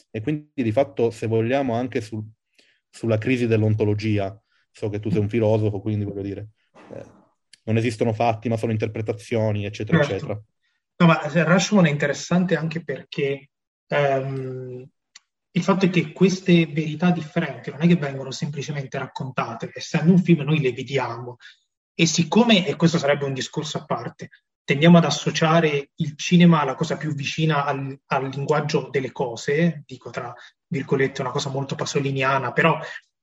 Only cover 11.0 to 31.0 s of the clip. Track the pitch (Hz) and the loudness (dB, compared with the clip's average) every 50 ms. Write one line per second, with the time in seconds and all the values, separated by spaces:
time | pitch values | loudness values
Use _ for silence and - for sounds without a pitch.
11 | 180 165 160 - - 143 143 175 156 151 180 196 - - 208 196 170 151 143 147 | 6 6 6 4 2 -2 0 0 2 4 4 2 2 4 4 4 4 4 4 0
12 | 147 139 139 - - - 175 180 185 180 185 151 156 160 151 170 160 - 135 - | 0 -2 -2 -4 -4 0 0 0 2 2 0 0 -2 -4 -6 -6 -6 -8 -8 -10
13 | - - - - 143 139 139 139 - _ _ _ _ _ _ _ _ _ 147 143 | -10 -10 -6 -4 -2 -2 -2 -6 -8 _ _ _ _ _ _ _ _ _ 0 2
14 | 143 139 135 135 135 139 135 135 131 131 127 127 127 127 123 123 131 - _ _ | 2 2 2 0 -2 -4 -6 -6 -6 -8 -8 -10 -10 -10 -12 -14 -16 -18 _ _
15 | _ _ _ - - _ _ _ _ _ _ 180 - - 190 185 196 175 - 170 | _ _ _ -20 -20 _ _ _ _ _ _ -2 0 2 2 2 2 2 2 2
16 | 147 - - - 180 190 185 - - - 175 170 165 147 143 160 156 156 151 151 | 0 -2 2 2 4 4 4 0 2 4 4 4 4 2 -2 -4 -4 -4 -4 0
17 | 180 180 170 165 156 - - 170 156 139 123 - - - - 135 165 170 175 147 | 0 2 2 0 -2 -4 -4 -4 -4 -4 -6 -10 -12 -14 -6 0 4 4 4 4
18 | 147 139 135 135 131 131 127 - 170 143 143 143 127 151 143 143 135 131 - 139 | 2 -4 -6 -8 -8 -10 -8 -8 -8 -6 -6 -8 -8 -6 -6 -8 -8 -8 -8 -8
19 | 131 127 - - 139 127 123 - 127 - - - - - - - - - - 165 | -10 -10 -10 -10 -10 -8 -6 -6 -6 -6 -8 -10 -12 -12 -12 -14 -10 -4 -2 2
20 | 151 170 190 180 185 - 170 147 139 139 156 143 131 127 117 131 127 120 139 135 | 4 6 6 6 6 6 4 4 4 2 0 2 2 0 -2 -2 -6 -4 -2 -2
21 | 120 117 123 120 127 123 120 - - - - _ _ _ _ _ _ _ _ - | -2 -2 -6 -8 -10 -12 -14 -16 -20 -20 -20 _ _ _ _ _ _ _ _ 2
22 | 170 165 - - 165 - - 208 240 233 220 180 180 - 143 - 170 165 165 151 | 2 2 2 0 0 2 4 4 6 6 4 4 2 0 0 2 2 2 2 2
23 | 143 143 147 143 139 139 135 127 - - - 156 151 - - - - - 131 117 | 2 0 0 0 -2 -4 -4 -6 -6 -6 -6 -8 -8 -6 -8 -10 -8 -6 -8 -8
24 | 120 156 - - 135 - - _ _ _ _ _ _ - 139 139 156 170 175 170 | -8 -10 -14 -14 -18 -18 -18 _ _ _ _ _ _ -2 0 4 8 8 8 8
25 | 165 143 147 - - 156 - - 165 156 160 170 160 151 147 143 - - _ - | 8 4 0 -2 -4 -4 -2 0 2 4 4 4 2 2 0 -2 -4 -8 _ -6
26 | 160 147 - - - - 180 170 175 170 165 151 143 135 131 - 165 - 139 - | -6 -6 -6 -8 -2 2 6 8 8 8 8 6 4 0 -2 -4 -4 -4 -4 -6
27 | 156 151 139 131 135 - - - 160 156 151 143 139 143 139 139 139 135 135 - | -4 -6 -6 -6 -6 -6 -4 -2 0 2 2 2 0 0 -2 -4 -6 -8 -10 -12
28 | _ _ 147 135 135 135 131 139 139 143 147 151 151 - - 139 - - - 139 | _ _ -4 -2 -2 -4 -6 -6 -2 0 0 0 0 0 -2 -2 -2 -2 -4 -4
29 | 131 123 - - 139 120 113 113 - - 143 156 170 170 156 147 - - 131 120 | -4 -4 -4 -6 -6 -6 -6 -6 -4 -2 0 2 2 2 0 -2 -10 -16 -20 -18
30 | - 123 - 131 123 117 - - - - _ _ _ _ - 135 131 - 143 135 | -16 -12 -10 -10 -10 -10 -12 -16 -20 -20 _ _ _ _ -6 -6 -2 -2 0 0